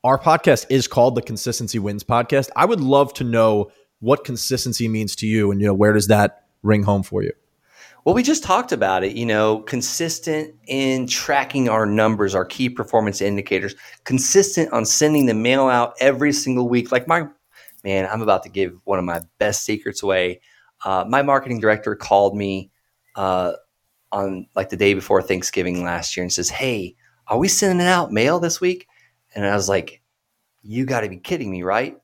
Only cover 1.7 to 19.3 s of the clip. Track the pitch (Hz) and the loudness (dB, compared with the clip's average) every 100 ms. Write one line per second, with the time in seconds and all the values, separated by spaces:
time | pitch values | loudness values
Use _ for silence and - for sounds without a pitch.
1.7 | 117 101 104 - 117 120 139 131 - 175 | -4 -4 -6 -2 -2 2 0 0 0 0
2.7 | 220 131 139 143 - 127 117 110 104 101 | 2 4 4 4 -2 -2 4 4 2 -2
3.7 | _ _ _ 110 143 - 120 - 127 127 | _ _ _ 0 0 0 -8 -4 -4 -4
4.7 | 110 113 110 104 - 110 110 101 98 104 | -4 -2 -2 -4 -4 0 2 2 2 0
5.7 | 98 104 107 98 107 104 - _ _ 104 | 4 4 4 4 4 4 0 _ _ 0
6.7 | 107 101 101 - 98 98 - _ _ _ | 2 2 0 -2 -4 -4 -8 _ _ _
7.7 | _ - _ - 208 254 311 - 226 247 | _ -20 _ 0 2 2 0 0 0 0
8.7 | 127 95 92 95 113 117 107 107 110 110 | 0 0 0 -2 -2 -2 2 2 0 -4
9.7 | 123 117 - 165 165 - 156 156 - - | -6 -6 -4 -6 -6 -4 -6 -6 -14 -6
10.7 | 135 135 131 123 - - 143 131 143 123 | -2 0 0 -2 -4 0 -2 0 0 2
11.7 | 110 104 107 110 107 98 95 92 - 127 | 2 2 2 2 2 0 0 -4 -4 -4
12.7 | 123 107 117 107 98 101 101 98 95 98 | -4 0 0 0 -2 -2 -2 -2 -2 -2
13.7 | - - - - 131 - 196 196 - 156 | -10 -20 -18 -4 -2 4 2 2 0 0
14.7 | 117 107 - 151 151 127 110 117 135 131 | -2 0 2 2 4 2 2 2 4 4
15.7 | 123 120 - 131 127 147 143 131 123 120 | 2 0 2 2 2 0 0 -2 -2 2
16.7 | 123 120 127 127 165 147 _ _ - - | 0 0 -2 0 -2 -2 _ _ -20 -20
17.7 | - 101 95 95 110 107 95 - 98 92 | -14 -4 -2 -2 -2 0 0 0 -4 -4
18.7 | 87 - 95 87 85 85 | -6 -4 -2 -2 -6 -8